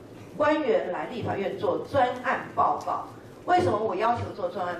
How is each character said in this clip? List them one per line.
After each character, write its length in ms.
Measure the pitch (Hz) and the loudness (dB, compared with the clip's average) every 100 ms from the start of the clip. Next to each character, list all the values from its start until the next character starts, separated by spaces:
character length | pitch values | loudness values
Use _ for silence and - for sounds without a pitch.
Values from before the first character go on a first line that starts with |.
| - - - - | -18 -18 -8 0
官 240 | 294 302 | 2 4
员 300 | 254 - - | 4 2 0
来 160 | 156 - | -4 -6
立 160 | 240 | -4
法 140 | - 196 | -4 -2
院 220 | 185 - | -2 -2
做 280 | 202 - - | 0 0 0
专 180 | 277 247 247 | 2 2 0
案 220 | 262 226 - | -2 -2 -2
报 240 | - - - | 2 2 2
告。 200 | - - - - - - | -2 -4 -6 -14 -18 -8
为 160 | - 359 | 2 4
什 100 | - | 4
么 80 | 214 | 2
我 160 | 220 | 0
要 220 | 185 226 240 | 2 2 2
求 60 | - | -2
做 140 | 202 180 | -4 -4
专 180 | 202 | -2
案 100 | 175 | -4